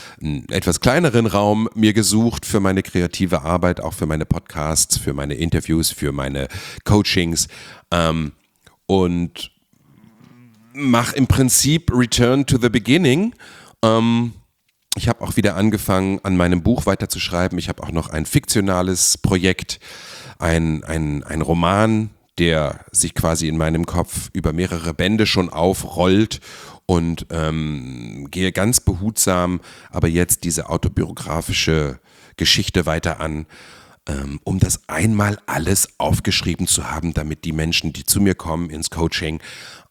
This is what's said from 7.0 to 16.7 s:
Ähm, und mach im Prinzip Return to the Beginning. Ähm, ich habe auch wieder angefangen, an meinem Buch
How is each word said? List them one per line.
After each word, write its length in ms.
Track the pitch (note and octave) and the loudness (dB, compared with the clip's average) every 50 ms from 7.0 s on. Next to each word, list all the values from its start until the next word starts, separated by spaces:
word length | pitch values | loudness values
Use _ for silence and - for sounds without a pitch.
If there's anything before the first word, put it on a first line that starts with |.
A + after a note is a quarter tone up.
| G2+ - - F#2 F2 E2 E2 D#2 - - - - - - - - - - | 4 4 2 0 0 0 0 -2 -4 -4 -8 -18 -20 -20 -20 -18 -8 -2
Ähm, 420 | E2+ F2 E2 D#2+ D#2+ D#2+ D#2 D2 - _ _ _ _ _ _ - _ _ _ | 0 2 2 2 2 0 -2 -6 -8 _ _ _ _ _ _ -20 _ _ _
und 640 | - F#2+ F#2+ F#2 F2 F2 F2 F2 D#2+ - - - - _ _ _ _ _ _ _ _ _ _ _ - _ _ - - - - - - _ _ _ _ - | 0 2 2 2 2 0 0 -4 -4 -8 -10 -14 -14 _ _ _ _ _ _ _ _ _ _ _ -20 _ _ -20 -20 -20 -20 -20 -20 _ _ _ _ -10
mach 400 | C#3 C#3+ C3 A#2+ A#2 A#2+ - - | -2 2 4 4 4 4 2 2
im 140 | C#3 C3 | 2 4
Prinzip 640 | - - - C3+ B2 - - - C3+ D#3 E3 - - - | 4 4 4 4 4 4 2 4 4 2 2 2 0 2
Return 540 | B2 B2 A2+ - - A#2+ A#2+ C3 C#3 C3+ | 2 2 2 2 2 4 4 4 4 2
to 100 | - C#3 A#2+ | 2 2 4
the 100 | A#2 A#2+ | 4 4
Beginning. 640 | G#2+ B2 G2 A#2 C3+ F3 F#3 C3 B2+ E3 G3+ A#3 - - - - - - - - - _ - | 2 2 2 4 4 4 6 4 4 4 2 0 -4 -8 -18 -20 -20 -20 -20 -20 -8 _ 2
Ähm, 500 | A2 A2+ A2+ A2+ A#2 A#2 A#2 A#2+ A#2 - - - _ _ _ _ _ _ _ _ - - | 4 4 4 4 4 2 2 0 -2 -4 -10 -20 _ _ _ _ _ _ _ _ -8 -6
ich 120 | G2+ - A#2+ | -2 0 0
habe 140 | A#2 - - | 0 0 -2
auch 140 | - - | -6 -2
wieder 200 | - G2+ G2+ D#2+ | 0 2 2 2
angefangen, 640 | F#2 G2+ A2 G#2+ G2+ - - G2 F#2 F#2+ G2 G2 - - | 2 2 2 2 0 0 0 0 2 2 0 -2 -2 -2
an 140 | G2+ F#2 | 0 2
meinem 260 | F2+ F2 F2 F2+ F2 D#2+ | 2 4 4 2 2 2
Buch 240 | G#2 | 2